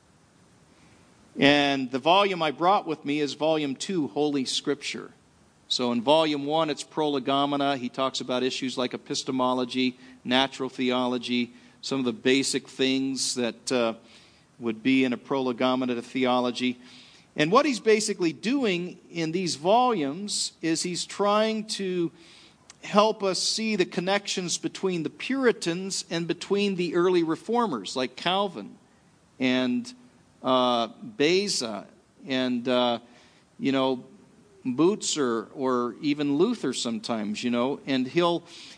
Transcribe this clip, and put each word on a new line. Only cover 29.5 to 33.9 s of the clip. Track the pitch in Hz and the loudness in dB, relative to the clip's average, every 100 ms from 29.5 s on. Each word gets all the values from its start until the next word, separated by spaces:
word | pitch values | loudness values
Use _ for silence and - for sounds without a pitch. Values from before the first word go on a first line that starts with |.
| 127 127 123 117 - - - _ _ | 2 2 -2 -4 -12 -20 -20 _ _
uh, | 131 127 123 120 110 - 120 107 | 0 2 4 2 0 -6 -10 0
Beza | 147 185 202 - 117 101 - - _ _ - | 2 2 0 -2 -4 -8 -12 -20 _ _ -4
and, | 131 127 120 123 | -2 0 -2 0
uh, | 123 123 117 - - - _ _ - | 2 2 0 -6 -20 -20 _ _ -6
you | 139 | -2
know, | 135 131 | 0 0